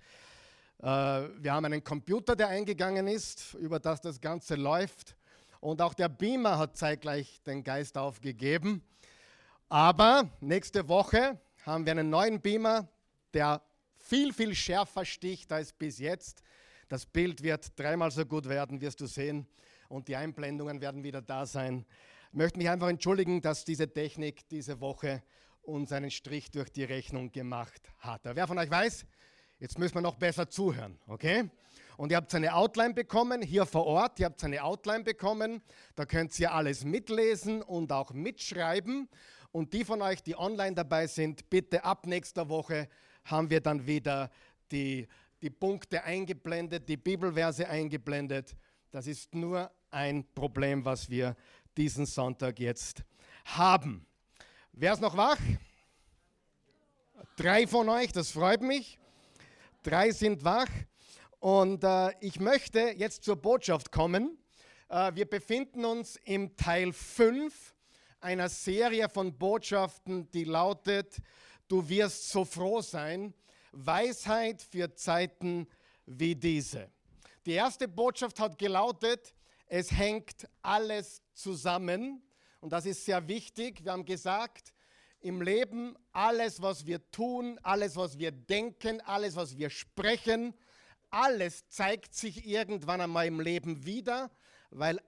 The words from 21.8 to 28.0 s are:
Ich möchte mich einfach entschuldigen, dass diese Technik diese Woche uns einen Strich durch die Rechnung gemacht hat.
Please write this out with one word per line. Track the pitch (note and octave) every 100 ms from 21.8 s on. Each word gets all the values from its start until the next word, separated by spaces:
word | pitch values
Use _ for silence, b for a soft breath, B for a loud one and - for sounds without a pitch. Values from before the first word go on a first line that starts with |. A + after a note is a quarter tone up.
| A#2 B B B B
Ich | -
möchte | E3 F3+
mich | E3+
einfach | F3 F3+
entschuldigen, | E3+ F3 F#3+ F3+ F3+
dass | D#3 D3+
diese | - D#3 D#3
Technik | - D3+ D#3 D3+ - -
diese | D#3 B2+ C3+
Woche | C3+ C3+ D3 C3+ - b b b
uns | - D3+ C#3
einen | C#3+ C#3
Strich | - - D3 -
durch | D3 C3
die | - C3+
Rechnung | C3 - C3 B2+
gemacht | C3+ B2 B2 A#2 - -
hat. | -